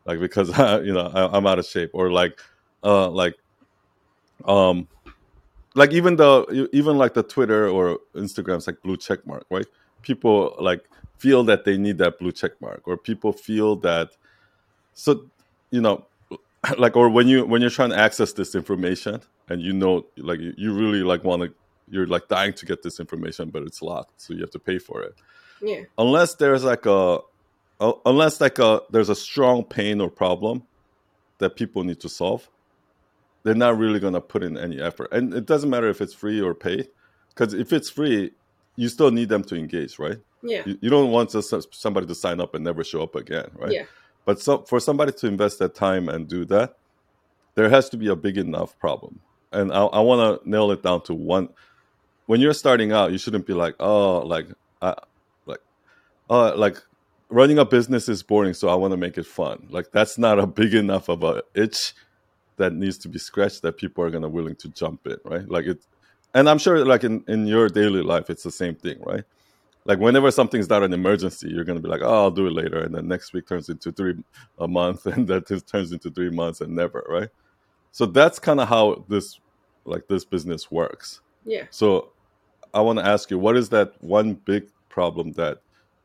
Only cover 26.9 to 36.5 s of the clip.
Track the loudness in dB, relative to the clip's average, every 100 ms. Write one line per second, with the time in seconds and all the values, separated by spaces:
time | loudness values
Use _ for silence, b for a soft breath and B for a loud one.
26.9 | 4 4 0 -4 _ _ _ _ -2 0
27.9 | 2 2 4 4 2 0 4 4 2 0
28.9 | 0 0 -2 -4 0 2 2 -2 -6 -4
29.9 | -2 -4 -2 -2 0 -4 -6 -12 _ _
30.9 | _ _ _ _ -4 -4 -4 -8 -6 -6
31.9 | -8 -12 -6 -4 -4 -8 _ _ _ _
32.9 | _ _ _ _ _ -2 2 4 4 2
33.9 | 0 -2 -4 -4 -6 -6 -6 -10 -8 -8
34.9 | -8 -6 -4 -2 -4 -2 -2 0 0 0
35.9 | -2 -6 -8 -6 -2 -4